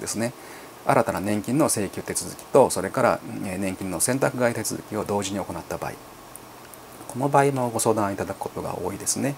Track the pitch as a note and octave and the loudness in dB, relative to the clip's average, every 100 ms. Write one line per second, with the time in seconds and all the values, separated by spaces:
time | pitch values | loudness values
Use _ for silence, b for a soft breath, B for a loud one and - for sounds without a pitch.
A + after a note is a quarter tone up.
0 | - G#2 A#2 - B B B B - B2+ | -6 -2 -4 -4 B B B B 2 4
1 | A2+ F2+ G2 G#2+ G2+ C3+ C3 A#2 F#2+ - | 4 0 0 0 0 2 2 2 -2 -4
2 | - F#2+ F2+ - - C#3+ G#2 F#2+ F#2 - | -6 -6 -6 -10 4 6 6 4 -2 2
3 | A#2+ E2 - A2 G2 F#2 G2 F#2 F#2+ E2+ | 2 2 -2 -8 -6 -4 -4 -4 -4 -2
4 | - C3 C#3 B2+ A#2+ A#2+ G#2+ A2 - G#2+ | 0 2 2 2 0 0 -4 -6 -6 -4
5 | F#2 G2+ G2 G2 F2 E2+ - E2+ C#2+ - | 0 0 0 -4 -4 -8 -8 -6 -6 -8
6 | - - - - - - - - - - | -14 -18 -18 -18 -18 -20 -18 -18 -18 -16
7 | - A#2+ C#3+ C#3 C#3 C3+ B2 A2+ A#2+ A2 | -10 -2 4 6 6 4 0 2 4 4
8 | G2+ G2 F#2+ F#2+ - F#2+ F2 - F2+ G2 | 2 0 -4 -4 -6 -4 -6 -4 -4 -4
9 | - G#2+ B2+ | -2 -2 -2